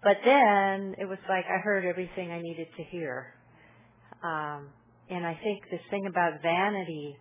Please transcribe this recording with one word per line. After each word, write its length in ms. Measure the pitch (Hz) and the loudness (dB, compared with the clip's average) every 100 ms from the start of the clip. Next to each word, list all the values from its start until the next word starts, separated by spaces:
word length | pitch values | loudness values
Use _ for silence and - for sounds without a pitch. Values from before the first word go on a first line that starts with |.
But 140 | 202 202 | 6 6
then 720 | 226 277 233 202 196 196 196 185 | 8 8 8 6 4 0 -4 -6
it 60 | 190 | -8
was 120 | 190 - | -8 -2
like 180 | 190 180 | -2 0
I 100 | 185 | -2
heard 260 | 190 196 | 0 0
everything 480 | 180 175 180 - 175 | 0 -4 -6 -8 -8
I 80 | 170 | -8
needed 280 | 170 165 165 - | -8 -10 -12 -12
to 60 | |
hear. 500 | 160 175 156 127 131 - _ _ - _ _ _ _ - | -12 -8 -8 -8 -10 -20 _ _ -20 _ _ _ _ -10
Um, 460 | 170 160 151 147 143 _ _ _ _ | -6 -4 -6 -8 -12 _ _ _ _
and 160 | 180 170 | -6 -4
I 80 | 160 | -4
think 200 | 220 202 - | -4 -6 -6
this 100 | 175 - | -10 -6
thing 160 | 202 196 | -6 -4
about 360 | 185 175 156 | 0 0 0
vanity 720 | 160 175 196 208 170 156 147 143 | 0 2 0 -2 -6 -8 -10 -14